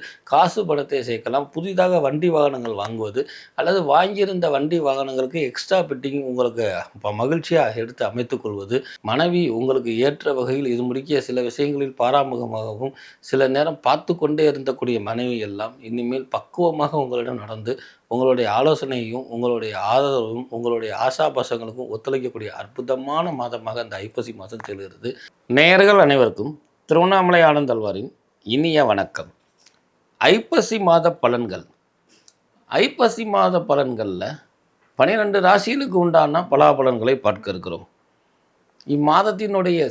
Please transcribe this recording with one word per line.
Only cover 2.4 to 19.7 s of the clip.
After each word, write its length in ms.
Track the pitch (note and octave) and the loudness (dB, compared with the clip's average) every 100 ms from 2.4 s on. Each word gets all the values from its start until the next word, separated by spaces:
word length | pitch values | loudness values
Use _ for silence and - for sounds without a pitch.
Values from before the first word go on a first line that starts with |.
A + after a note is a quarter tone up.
| D3 C3 A#2 G2+ | 2 0 -6 -4
வாங்குவது 480 | G#2 A2+ G#2+ A2+ C#3+ - - - | -6 -6 -6 -4 -6 -10 -12 -4
அல்லது 240 | D#3 F#3+ D3+ | 0 0 2
வாங்கியிருந்த 600 | D3 F#3+ G3+ G3 F#3 E3+ | 2 2 0 -2 0 0
வண்டி 300 | C#3 D3+ E3+ | 0 0 0
வாகனங்களுக்கு 640 | C#3+ C3+ C3+ C3 C3 E3 | 0 -2 -2 -2 -2 -2
எக்ஸ்ட்ரா 360 | C3+ - - F#3+ | -4 -6 -2 0
ஃபிட்டிங் 380 | D#3+ C3 C#3 C#3+ | 0 -4 -6 -6
உங்களுக்கு 440 | C3 B2 A#2+ A2+ G#2+ F2+ F2 G#2+ | -4 0 0 0 -4 -4 -8 -8
ப-, 200 | G#2 G#2 | -6 -2
மகிழ்ச்சியா 500 | B2 E3 D3+ E3 B2+ A2+ | -2 -2 0 2 2 -2
எடுத்து 300 | A#2 - A2 | -8 -4 -4
அமைத்துக் 380 | A#2 A#2+ B2+ | -4 -4 -6
கொள்வது, 320 | A2 G2+ G2 B2+ - - | -6 -8 -4 -4 -4 -10
மனைவி 400 | A2 B2 E3+ F3 D#3+ | -4 0 0 2 0
உங்களுக்கு 420 | A2+ C3 C3 A#2+ A2+ | 0 0 0 -2 0
ஏற்ற 120 | C3+ D3 D3+ | 0 -2 -4
வகையில் 340 | C3+ B2+ C3 C3+ | -2 -2 -2 -2
இது 160 | A#2+ | -2
முடிக்க 380 | B2 B2+ D3 C#3+ | -2 -4 -2 -2
சில 180 | B2 B2 | -2 -4
விஷயங்களில் 540 | B2 A#2 C#3+ C#3+ C#3 - | -2 -2 -2 -2 -4 -2
பாராமுகமாகவும் 1000 | A#2+ C#3+ C3+ A#2+ A#2 A2+ A2 G#2+ C3+ - - _ | 0 2 0 -4 -6 -6 -8 -8 -8 -10 -20 _
சில 240 | - C3+ C3 | -4 0 2
நேரம் 320 | C3+ D3+ D3 | 2 -2 -2
பார்த்து 340 | - E3 - | -2 -2 -2
கொண்டே 300 | E3+ D3+ D3+ D3+ | -4 -2 2 2
இருந்தக்கூடிய 520 | C#3 C3+ C3 B2 A#2 | 0 -4 -4 -2 -4
மனைவி 380 | G#2 A#2 B2 A#2 | -4 -6 -4 -4
எல்லாம் 340 | G#2 G2+ A2 B2+ | -6 -8 -10 -12
இனிமேல் 460 | A2+ A#2+ A#2+ C3 C3 | -10 -6 -4 -6 -6
பக்குவமாக 640 | - - - F3 D3+ D3 D3+ | -10 -8 -2 -2 0 -2 -2
உங்களிடம் 440 | C3 B2 A#2+ B2 | -4 -4 -6 -8
நடந்து 320 | G#2 A2 G#2+ C3 - _ - | -10 -10 -6 -8 -10 _ -6
உங்களுடைய 400 | A#2+ B2+ B2+ A2+ | 0 2 2 2
ஆலோசனையும் 760 | G#2+ C#3+ D3+ C3+ B2+ A2+ B2 C3 | 2 2 2 -2 -6 -6 -8 -10
உங்களுடைய 440 | A#2 A#2+ A#2 A2 | -4 -2 -2 -4